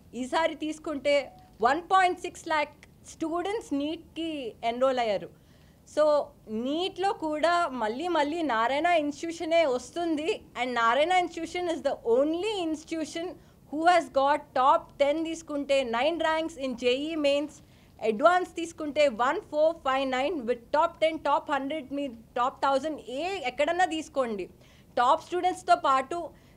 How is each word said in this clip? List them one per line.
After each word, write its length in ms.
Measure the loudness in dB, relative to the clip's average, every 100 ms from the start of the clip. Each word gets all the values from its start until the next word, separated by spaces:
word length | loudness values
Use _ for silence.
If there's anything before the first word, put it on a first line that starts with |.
| -14
ఈసారి 400 | -10 -4 0 0
తీసుకుంటే, 840 | -2 -8 -8 -8 -4 0 0 0 -12 -18 0
వన్ 200 | 0 0 2
పాయింట్ 280 | 4 4 0
సిక్స్ 280 | -8 -10 -4
ల్యాక్ 380 | -2 -2 -8 -20 -20 -18
స్టూడెంట్స్ 680 | -8 -4 -4 -4 -4 -4
నీట్కి 840 | -4 -4 -6 -10 -10 -8 -6 -10 -6
ఎన్రోల్ 340 | -4 0 2 2
అయ్యారు. 320 | 0 -2 -4 -18 _ -20 -20 -20 -6 2
So, 280 | 4 4 0 -10 -10
నీట్‌లో 640 | -6 -4 -2 -4 -2 -2
కూడా 560 | -2 -4 0 2 2 0
మళ్ళీ 400 | -2 -4 -4 -2
మళ్ళీ 340 | 0 0 -2
నారాయణ 440 | -2 0 0 2 2
ఇన్‌స్టిట్యూషనే 800 | 2 0 -4 -8 -6 0 2 2
వస్తుంది. 760 | 0 -4 -6 -2 -2 -2 -4 -6 -6
And 100 | -4
నారాయణ 400 | 2 2 4 4
ఇన్‌స్టిట్యూషన్ 560 | 2 0 -4 -8 -4 -4
is 140 | -2
the 140 | -2 -2 2 2
only 380 | 2 0 -2 -2
institution 640 | -4 -4 -6 -6 -6 -6 -8 -10 -20 -20 -10
who 140 | 0 4
has 180 | 4
got 360 | 4 2 2 2 -2
top 260 | 2 4 4 2 -2
ten 220 | 0 0
తీసుకుంటే, 600 | -2 -8 -8 -6 0 0
నైన్ 340 | 0 0 0 0
ranks 480 | 0 0 -2 -6 -6
in 100 | -2
జేఈ 380 | 0 0 -2
మెయిన్స్, 440 | 0 0 0 -2 -10 -20 -20 -20 -6
అడ్వాన్స్ 520 | -2 4 4 4 0
తీసుకుంటే 540 | -6 -8 -8 -4 2 2
వన్ 320 | 4 0 0
ఫోర్ 360 | -2 2 2 2
ఫైవ్ 340 | -2 -2 0
నైన్ 240 | -2 -2 -4
with 220 | -4 -6 -2 0
top 160 | 0 2
ten, 120 | -2 0
top 340 | 0 0 0
హండ్రెడ్, 400 | -4 -4 -6 -6
మీ 160 | -6 -6
టాప్ 540 | -8 -10 -2 -2 0
థౌజండ్, 380 | 0 0 -2 -8 -8
ఏ 160 | -6 -4 -4
ఎక్కడన్నా 400 | -4 0 0 2
తీసుకోండి. 640 | 0 0 -6 -2 -2 -4 -8 -14 -20 -20 -8 2
టాప్ 260 | 4 4
స్టూడెంట్స్తో 540 | 0 -2 -2 0 2 2
పాటు 540 | 4 0 0 -6 -8 -14 -20